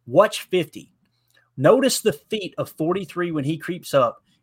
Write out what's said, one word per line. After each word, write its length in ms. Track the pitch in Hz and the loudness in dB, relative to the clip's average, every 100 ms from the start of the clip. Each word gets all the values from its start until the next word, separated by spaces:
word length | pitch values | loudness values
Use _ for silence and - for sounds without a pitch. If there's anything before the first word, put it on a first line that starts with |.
| - | 2
Watch 340 | 143 214 - - | 4 4 0 -4
fifty. 420 | 185 151 104 - _ _ _ _ _ _ - | -4 -4 -10 -20 _ _ _ _ _ _ 2
Notice 460 | 147 254 269 - | 4 4 2 0
the 120 | 220 | -2
feet 420 | - _ 214 170 - | -4 _ -8 -8 -10
of 140 | 131 | -10
forty-three 600 | - 160 190 160 175 175 | -6 -4 -2 -6 -6 -6
when 140 | 156 135 | -4 -4
he 120 | 160 | -4
creeps 360 | - 175 - | -8 -10 -2
up, 280 | 139 120 - _ _ | 0 0 -2 _ _